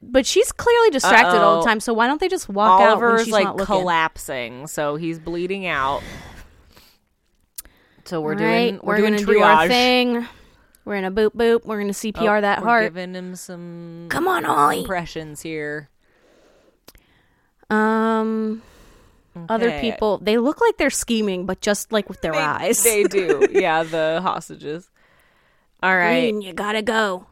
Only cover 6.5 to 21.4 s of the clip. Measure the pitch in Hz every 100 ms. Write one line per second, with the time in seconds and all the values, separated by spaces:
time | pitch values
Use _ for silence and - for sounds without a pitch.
6.5 | _ _ - _ _ _ _ _ _ _
7.5 | - - _ _ _ - 170 151 156 160
8.5 | 175 240 196 - 208 208 208 202 214 208
9.5 | 208 165 247 247 254 247 240 240 - _
10.5 | _ _ _ - 208 190 190 214 208 233
11.5 | 233 - 214 202 196 220 202 220 208 202
12.5 | 202 196 233 214 165 180 185 180 180 -
13.5 | 175 175 170 170 165 170 - 349 349 311
14.5 | - 147 - - 185 165 - 156 147 170
15.5 | 160 147 151 147 _ _ _ _ _ _
16.5 | _ _ _ - - _ _ _ _ _
17.5 | _ _ 214 214 220 220 220 220 220 220
18.5 | 220 - _ - - _ _ _ - 170
19.5 | 220 233 147 233 - 214 190 190 220 240
20.5 | 320 466 - 302 - - 226 214 185